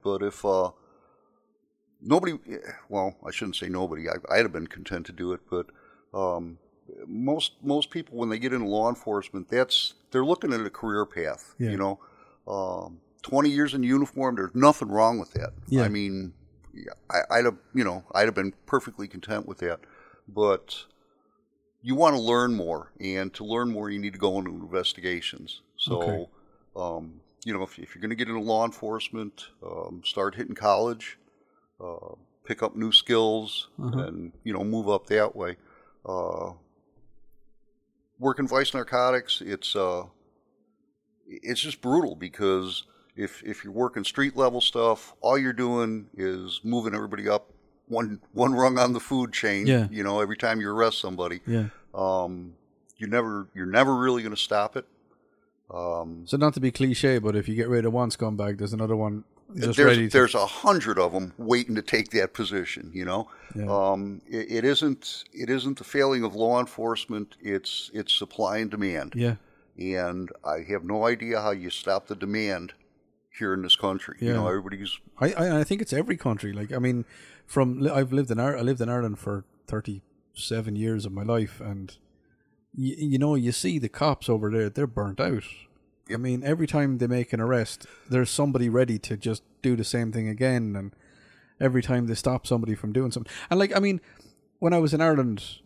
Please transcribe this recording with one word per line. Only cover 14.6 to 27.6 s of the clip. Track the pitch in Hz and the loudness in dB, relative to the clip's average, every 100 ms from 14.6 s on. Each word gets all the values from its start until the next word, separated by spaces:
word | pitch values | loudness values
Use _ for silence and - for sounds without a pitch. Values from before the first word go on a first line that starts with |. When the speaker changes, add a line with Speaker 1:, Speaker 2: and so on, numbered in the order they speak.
| 143 151 104 | 6 6 2
Speaker 1:
wrong | 101 113 117 | 4 4 4
with | 87 | -4
that. | - - - - | -6 -6 -10 0
Speaker 2:
Yeah. | 131 | 2
Speaker 1:
I | 113 | 2
mean, | 104 101 95 92 - _ _ - | 0 -2 -4 -8 -14 _ _ -20
yeah, | - - - _ | -18 -16 -18 _
I, | 87 - 117 | 0 4 4
I'd | 120 | 4
have, | 98 _ 135 | 0 _ -2
you | |
know, | 107 90 - | 0 -2 -2
I'd | 92 107 | 2 4
have | |
been | 98 95 - - | 2 -4 -6 -2
perfectly | - - - 101 | -2 -2 -10 -12
content | 95 - 107 - | -12 -8 -8 -8
with | 92 | -8
that. | 87 85 - - - - - | -6 -6 -10 -20 -20 -20 -10
But | 104 104 95 - - - _ _ _ _ _ _ _ _ _ | 2 4 2 -2 -16 -16 _ _ _ _ _ _ _ _ _
you | 117 | -4
wanna | 131 165 139 | 4 6 6
learn | 113 120 123 113 | 4 4 4 2
more, | 82 82 78 - | -2 -6 -8 -10
and | 95 95 95 - | -6 -4 -4 -8
to | 107 | -4
learn | 113 120 | -2 -2
more, | 107 104 | -4 -4
you | 101 | -6
need | 104 | -6
to | 98 | -2
go | 101 95 | 0 0
into | 92 | -4
investigations. | 85 85 90 87 - 90 87 - - 80 - _ - | -8 -6 -4 -2 -4 -6 -4 -6 -10 -14 -18 _ -8
So, | - 90 | -2 0
Speaker 2:
Okay. | 85 82 87 _ _ _ _ 98 | 0 -2 -6 _ _ _ _ -8
Speaker 1:
um, | 90 82 82 80 _ _ 117 | -6 -6 -10 -18 _ _ -8
you | |
know, | 98 | -6